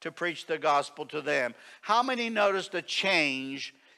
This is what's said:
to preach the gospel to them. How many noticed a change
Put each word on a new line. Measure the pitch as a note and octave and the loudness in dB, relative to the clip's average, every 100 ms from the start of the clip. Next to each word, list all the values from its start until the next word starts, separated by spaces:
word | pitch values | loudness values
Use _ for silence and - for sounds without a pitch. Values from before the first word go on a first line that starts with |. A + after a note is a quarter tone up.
to | E3 | -12
preach | - F3 D3+ - | -4 -4 -4 -6
the | D#3 | 0
gospel | D3+ C#3+ C3+ - C3+ | 2 2 2 -6 -8
to | D3+ | -6
them. | C#3+ C#3+ B2 - - - | -2 0 0 -4 -18 -8
How | - A3+ | 0 2
many | C4 A#3+ A#3 | 2 -2 -2
noticed | A3 G3+ F#3+ F3 | 2 2 2 -2
a | F3+ | -6
change | - - F#3+ F3 D3 C3+ C3+ C#3 - - _ | -4 0 2 4 4 0 -6 -8 -10 -14 _